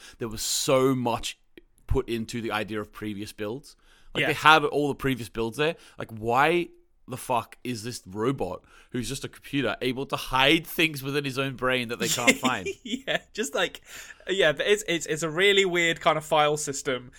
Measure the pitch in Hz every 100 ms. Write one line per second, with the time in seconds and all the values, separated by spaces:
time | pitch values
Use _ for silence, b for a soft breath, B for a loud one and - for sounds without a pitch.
0 | B B 120 113 - - - 131 131 131
1 | 120 110 - - _ - _ _ - 135
2 | 127 117 113 120 110 107 104 107 101 -
3 | 107 98 104 - 104 131 - - b b
4 | b - 135 147 151 156 147 139 147 123
5 | 139 123 110 113 113 120 151 165 B B
6 | 110 113 113 123 151 175 170 - _ _
7 | - 123 - 120 - - 123 117 113 113
8 | 92 101 117 139 92 87 _ b b 127
9 | 117 131 123 - - 143 113 - 127 123
10 | 135 147 - 131 135 165 156 - 160 143
11 | 139 143 139 127 135 123 127 127 117 120
12 | 113 - 175 - - 113 403 370 - 262
13 | - 156 - - 233 202 170 - B B
14 | B B - 190 160 143 196 208 - 170
15 | - 156 160 151 202 196 190 175 165 160
16 | 175 156 151 156 147 151 147 135 - 123
17 | 123